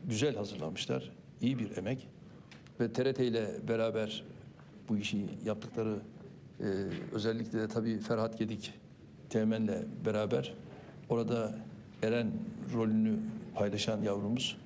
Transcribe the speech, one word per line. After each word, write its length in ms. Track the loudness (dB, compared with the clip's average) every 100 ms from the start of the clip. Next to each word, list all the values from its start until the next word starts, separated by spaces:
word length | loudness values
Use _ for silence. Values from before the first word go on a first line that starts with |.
| 0
güzel 300 | 2 2 2
hazırlamışlar. 760 | -4 -4 -4 -4 -2 -2 -2 -14 -20 0
İyi 180 | 2 2
bir 180 | -2 -2
emek. 300 | -2 -2 -4 -18 -18 -18 -18 -18 -18 0
Ve 140 | 0
T 120 | 4 2
R 80 |
T 120 | 4 4
ile 420 | 4 2 -2 0
beraber 560 | 4 4 2 0 -2 -8 -14 -16 -18 -20 -18 0
bu 80 | 0
işi 280 | 2 0 -2 -2 -2
yaptıkları, 540 | -2 -2 -2 0 0 -4 -14 -16 -16 -18 -4
e, 60 | 0 2 0 -2 -2
özellikle 480 | 0 2 0 0 0
de 80 | 0
tabii 320 | 0 2 0
Ferhat 380 | 2 2 2 0
Gedik 340 | -2 -2 -8 -12 -18 -20 -20 -18 0
Teğmen'le 560 | 4 4 4 2 2 -2 -2 0
beraber 480 | 2 4 2 0 -8 -14 -14 -16 -16 0
orada 460 | 2 2 2 0 -4 -10 -14 -16 -2
Eren 280 | 2 4 2 0 -4 -6 -2
rolünü 420 | 2 4 6 6 4 0 -6 -6 0
paylaşan 460 | 0 2 0 0
yavrumuz. 560 | 0 0 2 0 0 -4